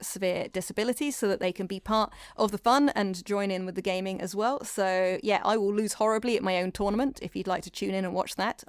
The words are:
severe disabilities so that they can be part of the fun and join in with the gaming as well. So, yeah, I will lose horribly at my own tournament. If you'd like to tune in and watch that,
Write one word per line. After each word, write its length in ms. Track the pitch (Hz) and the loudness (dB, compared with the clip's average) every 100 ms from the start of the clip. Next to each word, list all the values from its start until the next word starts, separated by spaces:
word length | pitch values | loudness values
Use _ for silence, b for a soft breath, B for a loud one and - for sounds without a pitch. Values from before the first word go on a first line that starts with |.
severe 460 | - 185 185 180 - | -10 -2 -2 0 -2
disabilities 640 | 185 - - 233 240 294 - | -6 -4 -2 0 0 -2 0
so 100 | 208 | 0
that 100 | 185 | 0
they 140 | 185 | -2
can 140 | 180 185 | -2 -6
be 120 | 190 | -6
part 320 | - 220 214 B B - | 0 2 2 B B 0
of 160 | 220 | 0
the 60 | 202 | 2
fun 320 | 233 269 285 - | 4 6 6 4
and 280 | 196 180 | 0 -2
join 260 | 190 202 196 | -2 -2 0
in 160 | 185 185 | -2 -4
with 100 | 185 | -4
the 60 | |
gaming 380 | 190 185 190 190 | -2 -2 -2 -4
as 160 | 185 196 | -4 -2
well. 260 | 226 277 233 | 0 -2 -4
So, 540 | - 190 185 185 185 | 0 2 4 2 0
yeah, 160 | 208 202 - | 2 2 2
I 100 | 220 | 2
will 180 | 202 | 2
lose 200 | 208 214 | 0 -2
horribly 420 | - 214 220 247 220 | 2 2 4 2 0
at 80 | |
my 180 | 190 180 | 2 0
own 120 | 185 | 0
tournament. 460 | - 202 208 277 - | -2 0 0 -2 -4
If 120 | 175 | -8
you'd 140 | 190 190 | -6 -4
like 160 | 175 | -4
to 60 | 175 | -4
tune 240 | - 196 | -6 -2
in 100 | 190 | -2
and 100 | 185 | -2
watch 220 | 185 - - | -2 -4 -2
that, 260 | 208 - | -4 -4